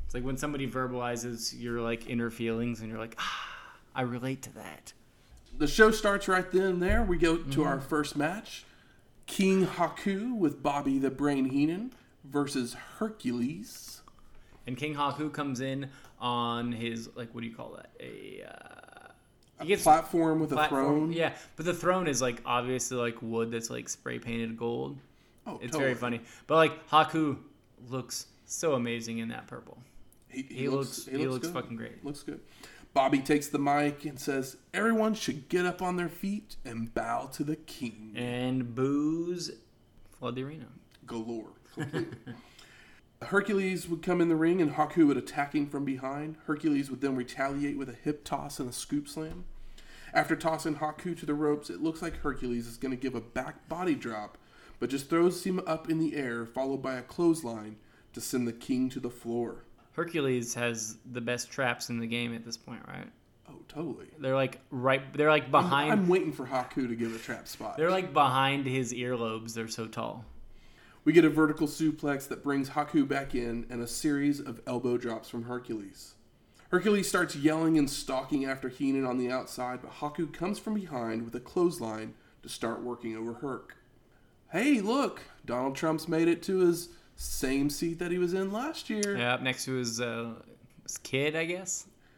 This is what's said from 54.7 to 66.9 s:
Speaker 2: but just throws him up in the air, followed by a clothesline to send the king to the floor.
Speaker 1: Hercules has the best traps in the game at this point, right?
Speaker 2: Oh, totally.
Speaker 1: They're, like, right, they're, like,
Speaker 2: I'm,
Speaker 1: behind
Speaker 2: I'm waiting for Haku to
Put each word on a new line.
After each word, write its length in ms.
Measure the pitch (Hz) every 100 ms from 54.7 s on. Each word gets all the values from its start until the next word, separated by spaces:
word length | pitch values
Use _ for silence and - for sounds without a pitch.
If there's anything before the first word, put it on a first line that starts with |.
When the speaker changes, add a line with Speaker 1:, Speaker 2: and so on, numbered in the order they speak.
| -
Speaker 2:
but 120 | 123
just 200 | 139 -
throws 340 | 165 180 175
him 160 | 196 185 -
up 240 | 160 -
in 80 | 160
the 160 | 160
air, 320 | 143 127 117 113
followed 340 | 135 135 135
by 120 | 135
a 80 | 127
clothesline 760 | - - 170 156 120 110 107 107 - - -
to 80 | 120
send 260 | - 127 120
the 60 |
king 360 | 113 - 127 131
to 100 | 127
the 100 | 120
floor. 540 | - 117 120 117 - - - _
Speaker 1:
Hercules 600 | - 170 170 135 123 120
has 420 | 123 120 113 113 - 127
the 100 | 123
best 300 | 117 123 -
traps 400 | - 123 120 -
in 80 | 117
the 80 | 113
game 260 | 120 120
at 120 | 113
this 120 | 117 -
point, 260 | - 117 -
right? 220 | - - - _ _ -
Speaker 2:
Oh, 40 | - -
totally. 400 | 147 160 113 - -
Speaker 1:
They're, 160 | 131 135
like, 240 | 131 - -
right, 320 | 131 131 135 139
they're, 160 | 147 151
like, 180 | 151 131
Speaker 2:
I'm, 40 |
Speaker 1:
behind 420 | 151 180 139 151
Speaker 2:
I'm 160 | 208 175
waiting 240 | 185 156
for 140 | 143 131
Haku 400 | 131 123 139
to 80 | 123